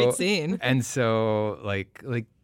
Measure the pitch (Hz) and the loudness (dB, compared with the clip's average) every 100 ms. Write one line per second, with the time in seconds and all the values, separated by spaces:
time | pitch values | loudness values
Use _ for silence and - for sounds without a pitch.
0 | 123 123 180 202 151 185 123 131 117 - | 4 2 0 0 0 -2 0 0 0 0
1 | 117 113 110 107 107 85 101 101 95 - | 2 2 2 0 -2 -4 -4 -4 -6 -12
2 | - 120 110 _ | -6 -6 -6 _